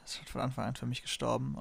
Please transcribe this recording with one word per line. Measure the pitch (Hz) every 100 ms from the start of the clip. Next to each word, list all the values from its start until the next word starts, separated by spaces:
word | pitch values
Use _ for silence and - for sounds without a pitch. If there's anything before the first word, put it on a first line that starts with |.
| -
ist | -
schon | -
von | -
Anfang | 131 127
an | 104 123
für | 120
mich | 123
gestorben. | - - 123 120 131 143